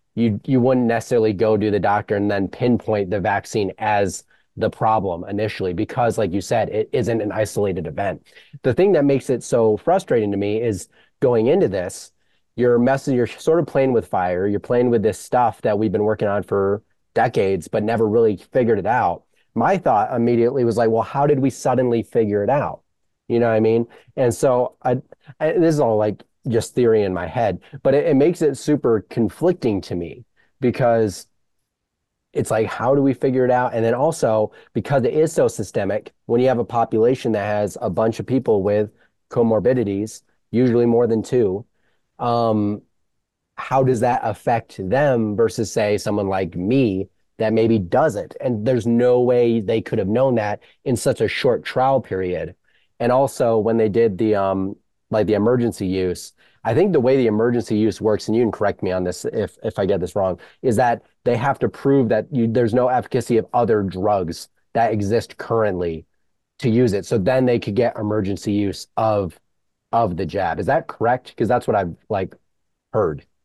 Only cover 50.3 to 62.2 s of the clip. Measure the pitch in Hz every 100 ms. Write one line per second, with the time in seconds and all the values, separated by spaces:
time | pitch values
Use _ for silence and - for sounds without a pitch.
50.3 | 120 104 104 _ _ - 120 143 123 107
51.3 | - 127 110 - - 131 135 - 95 92
52.3 | 87 82 - _ _ _ - 120 123 135
53.3 | - 123 113 104 113 110 101 117 92 110
54.3 | 101 98 95 95 101 _ _ - 110 98
55.3 | 104 107 127 120 - 95 95 92 85 -
56.3 | _ _ _ 110 117 202 160 123 135 117
57.3 | 104 117 120 110 107 107 95 104 104 -
58.3 | 113 120 - 101 95 98 92 90 90 -
59.3 | 117 98 - 113 - 98 98 87 104 95
60.3 | 90 - _ 131 110 123 117 _ _ -
61.3 | 120 139 - 113 - 139 139 117 110